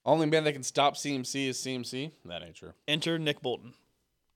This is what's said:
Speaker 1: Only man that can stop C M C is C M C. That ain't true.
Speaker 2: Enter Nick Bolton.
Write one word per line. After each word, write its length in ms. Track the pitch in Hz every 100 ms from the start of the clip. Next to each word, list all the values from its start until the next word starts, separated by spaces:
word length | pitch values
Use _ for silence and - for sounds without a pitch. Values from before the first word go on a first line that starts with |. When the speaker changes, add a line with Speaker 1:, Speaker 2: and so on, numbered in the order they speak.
| -
Speaker 1:
Only 200 | 160 151
man 180 | 156
that 80 | 151
can 100 | 139
stop 360 | 123 - 139 139
C 160 | 143
M 100 | 139
C 240 | 123 139 135
is 100 | 123
C 160 | 131
M 80 | 127
C. 280 | 117 127 156 - 87
That 160 | 85
ain't 120 | 82 -
true. 180 | 82 - -
Speaker 2:
Enter 320 | 151 165 165
Nick 220 | 151 143
Bolton. 320 | 127 113 110 - _ _ _ _ _